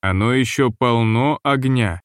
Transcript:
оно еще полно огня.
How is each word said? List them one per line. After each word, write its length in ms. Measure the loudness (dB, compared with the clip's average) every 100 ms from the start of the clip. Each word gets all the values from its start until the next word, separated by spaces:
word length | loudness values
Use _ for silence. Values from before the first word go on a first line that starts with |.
оно 320 | -2 0 2
еще 360 | 0 0 0 0
полно 680 | 0 0 2 2 0 0 -2
огня. 580 | -2 -2 0 0 -2 -4